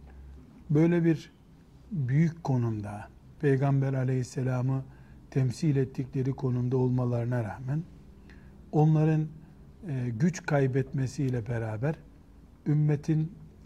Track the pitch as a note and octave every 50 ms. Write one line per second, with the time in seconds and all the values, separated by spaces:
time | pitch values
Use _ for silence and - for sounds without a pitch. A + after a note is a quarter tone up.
0 | - - - - - - - - - - - - - - D3 D3+ E3 E3+ F3 E3+
1 | E3 E3 D#3 - - - - - - - - - - - - - - - A3+ D3+
2 | C3 A#2+ C3+ D3+ E3+ D#3+ E3+ - - C#3+ C3 B2 A#2 A#2 A2 G#2+ G2+ G#2 G#2 G#2
3 | G2+ - - - - - - - D3+ C#3+ C3+ B2+ C#3 C#3 C#3 C#3 C3+ C3+ C3+ C3
4 | B2+ C3 C3 B2+ B2 - - C3+ B2+ C3 B2+ B2+ B2 C3 C3+ C3+ C3 - - -
5 | - - - - - - - C#3 C3 B2 - - F3 D#3 C3+ C#3 C3 C3 - -
6 | B2+ B2+ - C3+ B2 C#3 C3+ - C#3 B2+ B2 B2 B2 B2 C3+ B2+ B2+ B2+ B2+ B2+
7 | B2 A#2+ A#2+ A#2 A#2 A#2+ B2 A#2+ A2 G2 F#2 - C3 C3 C#3+ D#3+ F3+ - - -
8 | - - - - - - - - - - - - - - - D#3 D3+ D#3 D#3 D3+
9 | D#3 D#3+ D#3 D#3 D#3 D#3 - - - - - - - - - - - E3+ C3+ B2+
10 | B2 B2 A2+ A2 D3+ F3+ D#3 - - - D3+ C#3+ C#3 C3 B2 C#3 C3 - - C#3
11 | C3 A#2 - - C3+ B2+ B2+ A#2+ G#2 A#2 A#2+ A2+ A2+ A2 A2 G#2 C3 D3+ D#3+ -
12 | - - - - - - - - - - - - - D#3 D3 D3+ D3+ D3+ D3 C#3+
13 | - - D#3 D#3 D#3 E3 - - - - - - -